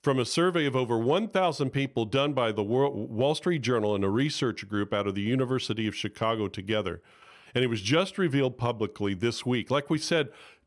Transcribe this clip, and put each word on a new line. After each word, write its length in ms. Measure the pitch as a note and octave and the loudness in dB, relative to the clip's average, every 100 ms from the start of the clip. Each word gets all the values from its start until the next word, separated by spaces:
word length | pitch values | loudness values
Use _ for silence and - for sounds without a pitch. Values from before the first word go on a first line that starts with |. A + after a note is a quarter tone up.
from 160 | - C3 | 2 2
a 80 | A2+ | 2
survey 400 | - F3 E3+ D3 | 2 2 2 0
of 100 | C3 | 0
over 220 | B2 A#2 | 0 2
one 300 | A#2 E3+ A3 | 2 2 0
thousand 420 | F#3+ F3+ C#3+ C#3 | 0 0 0 -2
people 340 | C#3 C#3 - | 0 -2 -2
done 300 | A2 C3+ C#3+ | 0 0 0
by 180 | C3 A#2 | 2 0
the 100 | G#2+ | 0
Wor-, 280 | G#2 B2 C#3+ | 0 2 2
Wall 440 | - A2 A2 C3+ | 0 -6 0 0
Street 280 | D#3 - E3+ | 2 0 0
Journal 320 | A#2 A#2+ G#2 | 2 2 2
and 100 | G2+ | 2
a 60 | G2 | 2
research 580 | G#2+ D3 - C3 G#2 G2 | 2 0 0 -2 -2 -4
group 240 | G#2 G2+ | -2 0
out 140 | G#2 G2+ | 0 0
of 80 | |
the 80 | G2 | -2
University 640 | G#2 C3 B2+ B2+ - G#2+ A2 | 0 0 0 -2 -2 -2 -2
of 80 | |
Chicago 520 | G2+ G#2 - A2+ A2+ G2+ | -2 -8 -2 -2 0 -2
together. 540 | - F#2+ G#2+ F#2 E2+ - - - - - | -4 -2 -2 -2 -6 -12 -20 -20 -20 -6
And 100 | B2 | 0
it 40 | B2+ | 0
was 120 | A#2 | 0
just 380 | G2 D#3 F#3+ - | 0 2 0 0
revealed 400 | F3+ C3+ C3+ - | 0 2 0 0
publicly 560 | A#2+ A#2 G#2+ - G2+ | -2 0 -4 -2 -2
this 320 | G2 A#2 A#2 - | 0 -2 -2 -2
week, 240 | B2 F2 | -2 0
like 180 | C#3 C#3+ | -2 0
we 80 | D#3 | -4
said, 320 | - E3 C#3 - - - | 0 0 -2 -6 -20 -20